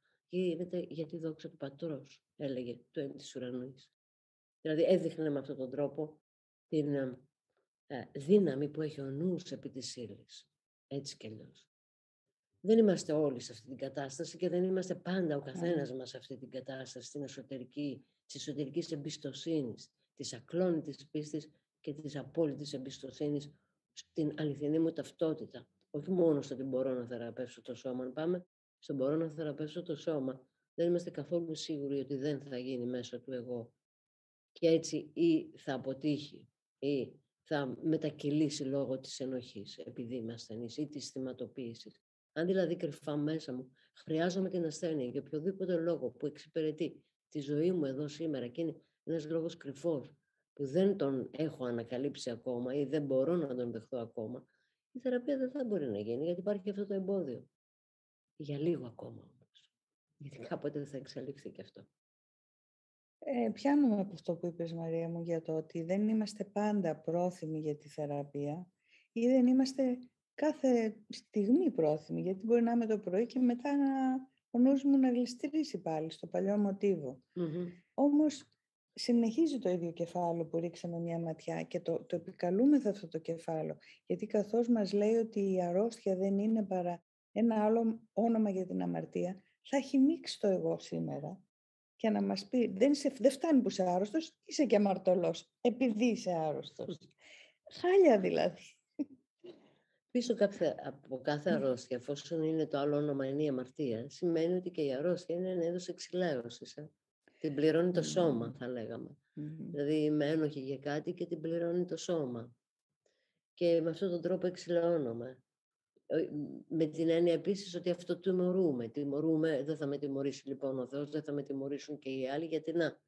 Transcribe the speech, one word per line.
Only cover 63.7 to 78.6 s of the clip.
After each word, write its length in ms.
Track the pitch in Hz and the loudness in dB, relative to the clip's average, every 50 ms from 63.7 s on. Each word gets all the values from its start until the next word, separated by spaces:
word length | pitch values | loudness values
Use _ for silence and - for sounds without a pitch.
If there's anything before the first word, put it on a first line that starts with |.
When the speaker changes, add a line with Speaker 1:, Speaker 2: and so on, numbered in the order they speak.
| 294 294 285 240 208 208 | 4 6 6 4 4 2
Speaker 2:
από 140 | 185 202 175 | 0 -2 -6
αυτό 220 | 160 - - 170 | -6 -4 -4 -4
που 120 | 170 - | -2 -4
είπες, 260 | 175 165 170 170 160 165 | -6 -4 -4 -6 -6 -6
Μαρία 360 | 165 165 165 165 165 165 165 | -6 -4 -2 -2 -2 -2 -2
μου, 120 | 170 170 | -4 -4
για 200 | 170 170 170 160 | -2 -2 -2 -2
το 140 | 160 - 160 | -2 -2 -4
ότι 260 | 160 160 160 - 170 165 | -4 -4 -4 -6 -6 -2
δεν 240 | 170 190 202 214 | 0 0 2 2
είμαστε 360 | 214 220 220 214 196 - - 190 | 2 2 0 0 -2 -6 -8 -8
πάντα 520 | - - 202 208 214 208 202 175 160 151 | -4 -2 0 0 2 2 2 2 0 -2
πρόθυμοι 640 | 156 - 165 165 175 180 180 180 - 165 156 160 156 | -2 -2 -2 0 2 0 0 -2 -4 -6 -6 -4 -2
για 160 | 156 151 147 | -2 -2 -4
τη 120 | 147 151 | -4 -8
θεραπεία 800 | 147 - - 151 143 143 143 143 143 - 143 143 147 147 180 180 - _ _ _ _ _ _ _ _ | -12 -8 -6 -4 -4 -4 -4 -4 -6 -6 -4 -4 -4 -4 -6 -8 -14 _ _ _ _ _ _ _ _
ή 160 | - 233 233 | -2 2 4
δεν 200 | 247 262 262 247 | 6 6 8 8
είμαστε 500 | 247 254 262 269 262 - - 269 254 247 247 - - _ _ _ _ _ | 6 6 6 4 2 2 2 2 2 0 -2 -6 -12 _ _ _ _ _
κάθε 600 | - 294 311 302 - - 262 254 233 226 220 214 - - - | 0 0 0 2 2 4 4 6 4 4 2 -2 -6 -12 -16
στιγμή 640 | - - - _ - 214 202 202 254 349 359 294 | -16 -16 -10 _ 0 2 4 6 6 6 6 4
πρόθυμοι, 500 | - - 160 151 151 151 - - 165 165 | 2 4 4 4 2 2 -2 -4 -4 -2
γιατί 240 | 165 185 190 190 226 | -2 -2 -2 -2 2
μπορεί 160 | 220 233 240 | 4 4 6
να 100 | 233 233 | 6 4
είμαι 140 | 233 240 226 | 4 2 2
το 140 | 214 220 208 | 2 0 0
πρωί 260 | - 180 180 196 240 | 0 0 2 2 2
και 140 | 240 - 254 | 0 2 2
μετά 380 | 254 240 240 240 - 285 285 | 4 4 2 2 0 0 2
να, 360 | 285 277 269 269 269 262 262 262 262 262 - _ _ _ _ | 2 2 2 2 2 2 2 2 0 -4 -8 _ _ _ _
ο 100 | - 240 | 4 6
νους 240 | 247 269 277 262 277 | 6 6 6 6 6
μου 140 | 277 277 | 6 6
να 120 | 269 262 254 | 6 6 6
γλιστρήσει 720 | 240 247 247 240 - - - 285 302 320 285 - - 170 | 4 4 2 0 -2 -6 -6 -2 0 0 0 0 -4 -4
πάλι 300 | 190 165 160 156 160 160 | -4 -2 -2 -2 -2 -4
στο 160 | - - - | -6 -10 -8
παλιό 300 | 170 - 180 185 196 208 | -4 -2 0 2 2 2
μοτίβο. 640 | 208 202 196 196 202 - 202 185 160 143 127 131 - _ _ - | 2 2 2 2 2 2 2 2 2 -2 -6 -8 -10 _ _ -6
Speaker 1:
Μμμ. 340 | 180 175 160 151 180 175 175 - - _ _ _ | -4 -2 -2 -2 -4 -6 -6 -10 -14 _ _ _
Speaker 2:
Όμως, 520 | - 269 294 285 294 311 294 - - - _ _ _ | 2 4 6 6 6 6 4 2 -2 -8 _ _ _